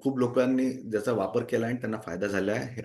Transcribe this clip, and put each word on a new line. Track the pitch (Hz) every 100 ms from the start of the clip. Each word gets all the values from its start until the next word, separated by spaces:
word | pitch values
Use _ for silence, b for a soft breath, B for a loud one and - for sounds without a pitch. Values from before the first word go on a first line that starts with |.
खूप | 135 127
लोकांनी | 120 131 127 131 131
ज्याचा | - - 104 120
वापर | 110 95 120
केला | 120 117 113
आणि | 123
त्यांना | 110 110 -
फायदा | 90 101
झाला | 98 98
आहे. | 113 131
हे | 117